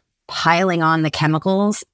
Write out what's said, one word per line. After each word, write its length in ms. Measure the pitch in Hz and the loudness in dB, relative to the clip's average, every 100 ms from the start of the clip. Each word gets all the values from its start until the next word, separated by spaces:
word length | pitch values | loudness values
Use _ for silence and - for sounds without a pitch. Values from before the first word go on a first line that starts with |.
| _ _ - | _ _ -14
piling 560 | - 165 170 190 170 | -4 0 2 2 0
on 180 | 160 160 | 0 2
the 80 | 156 | 0
chemicals, 720 | - 156 156 190 190 208 208 - | 0 0 0 0 0 0 -2 -8